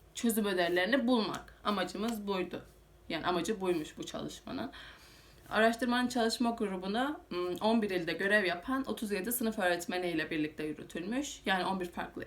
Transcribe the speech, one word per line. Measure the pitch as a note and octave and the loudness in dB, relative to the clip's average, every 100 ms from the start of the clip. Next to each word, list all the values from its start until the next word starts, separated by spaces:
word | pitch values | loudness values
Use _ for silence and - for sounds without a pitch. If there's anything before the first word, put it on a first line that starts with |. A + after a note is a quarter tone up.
| - | -18
çözüm | - A#3 G#3+ | -2 0 2
önerilerini | G3+ F#3 E3+ F3 F#3+ C4+ A#3+ | 2 2 2 2 4 2 4
bulmak. | A#3+ F#3 C#3 - - | 2 2 -4 -8 -8
Amacımız | - G3+ F3+ F#3 A#3 A3 G3+ | -2 0 -2 -2 -4 -4 -2
buydu. | F#3+ F3 - - - - - - | -2 -2 -6 -12 -20 -20 -18 -8
Yani | E3 D3 | -4 0
amacı | F3+ E3 G3+ | 0 0 -2
buymuş | F#3 E3+ D#3 - | 0 0 -2 -8
bu | - | -8
çalışmanın. | D3+ D3+ - - - B3 - - - - - - - - | -6 -8 -10 -8 -6 -6 -10 -18 -18 -20 -20 -20 -20 -2
Araştırmanın | G#3 A3+ A#3 B3 B3 B3 | 4 4 4 0 2 2
çalışma | B3 A3+ - A#3 | 2 2 2 2
grubuna, | A#3 G3+ F#3 F#3+ A3 C#4 D#4+ - | 2 -2 -2 -2 0 0 -4 -6
hmm, | F3 F3+ F3 | -4 -2 0
on | G#3+ A3+ | 2 4
bir | G#3 | 2
ilde | F3+ E3 | 0 0
görev | E3 G3 G#3 | 0 4 4
yapan | F3+ E3+ - C4 C4 | 4 0 -2 -2 -2
otuz | A3 G#3+ | -4 -2
yedi | G3 G#3+ | -2 0
sınıf | A#3+ A3+ G#3+ | 0 0 2
öğretmeniyle | F3+ F3 - F3+ F3 D#3+ D#3 | 2 2 0 -2 0 0 0
birlikte | D#3+ D3+ - | 0 -2 -2
yürütülmüş. | D#3 D3+ E3+ E3+ F#3 B3+ D4 - - | -6 -6 -8 -6 -2 -2 -4 -4 0
Yani | F#3 | 2
on | F3+ F#3+ | 2 0
bir | F3+ | -2
farklı | - - - | -6 -8 -8